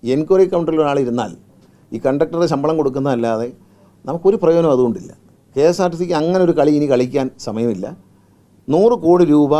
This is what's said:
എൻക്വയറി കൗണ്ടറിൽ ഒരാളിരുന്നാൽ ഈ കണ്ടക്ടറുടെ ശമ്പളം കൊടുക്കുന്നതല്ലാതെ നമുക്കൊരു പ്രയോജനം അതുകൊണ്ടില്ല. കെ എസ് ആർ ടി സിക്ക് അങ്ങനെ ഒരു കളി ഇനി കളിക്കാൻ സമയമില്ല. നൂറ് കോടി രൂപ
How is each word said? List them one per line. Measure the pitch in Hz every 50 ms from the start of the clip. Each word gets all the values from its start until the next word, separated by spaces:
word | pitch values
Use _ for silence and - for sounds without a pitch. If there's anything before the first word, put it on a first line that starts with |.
| - 117 127
എൻക്വയറി | 143 156 156 190 185 190 185 185
കൗണ്ടറിൽ | 175 170 160 160 156 151
ഒരാളിരുന്നാൽ | 143 139 143 139 123 117 123 113 101 82 - - _ _ _ _ _ _ _ _ _ -
ഈ | 113 -
കണ്ടക്ടറുടെ | 135 131 143 123 - 160 165 175 160 156
ശമ്പളം | 139 139 160 160 156
കൊടുക്കുന്നതല്ലാതെ | 151 139 127 143 135 143 131 117 117 117 113 110 113 123 151 _ _ _ _ _ _ _ _ _ _ 131
നമുക്കൊരു | 143 170 - 190 202 226 180
പ്രയോജനം | 160 165 170 170 160 139
അതുകൊണ്ടില്ല. | 123 127 120 107 92 - - - _ _ _ _ _ _ _ _
കെ | 135 143 165
എസ് | 175 175 190
ആർ | 180 170
ടി | 165
സിക്ക് | 180 175 180 156
അങ്ങനെ | 156 165 180 190 185
ഒരു | 175 165 156
കളി | 139 151 151 147
ഇനി | 147 143 135
കളിക്കാൻ | 123 123 123 123 143 131 131 - - -
സമയമില്ല. | - 107 110 117 120 107 92 95 107 165 - _ _ _ _ _ _ _ _ _ _ _ _ _ - 139
നൂറ് | 165 202 233 - - 160
കോടി | 165 175 180 175 156 147
രൂപ | 151 147 139 147 151